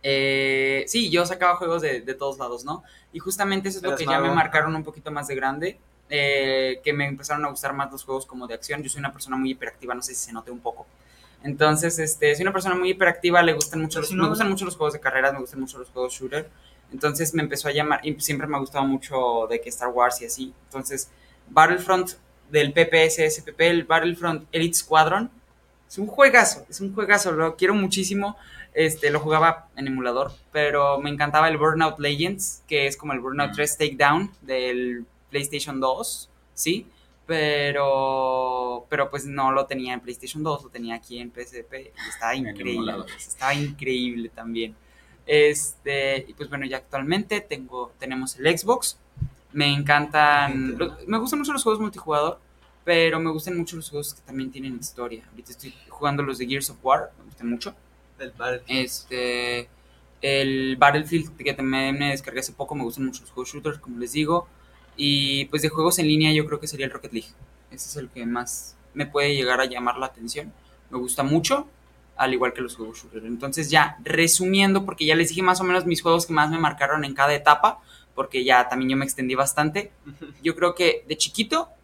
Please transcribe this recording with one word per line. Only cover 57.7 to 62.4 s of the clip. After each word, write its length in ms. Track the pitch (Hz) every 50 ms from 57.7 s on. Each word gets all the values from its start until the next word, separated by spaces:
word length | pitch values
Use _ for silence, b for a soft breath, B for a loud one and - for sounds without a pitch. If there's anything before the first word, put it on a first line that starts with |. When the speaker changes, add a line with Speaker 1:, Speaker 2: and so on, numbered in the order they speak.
| - _ _ _ _ _ _ _ _ -
Speaker 2:
El 120 | 135 123
Battlefield. 500 | 113 120 120 127 127 123 - - 127 131 127
Speaker 1:
Este, 840 | 123 - - - - 131 127 123 123 123 123 123 120 120 120 120 - b b b b b b b _ _ _
el 540 | - 139 139 139 135 135 135 131 131 131 135
Battlefield, 600 | 127 143 143 143 151 156 151 170 160 156 - -
que 160 | - 127 143 135
también 440 | 135 135 131 135 135 135 135 139 139
me 120 | 143 143
descargué 300 | 139 139 - - - 131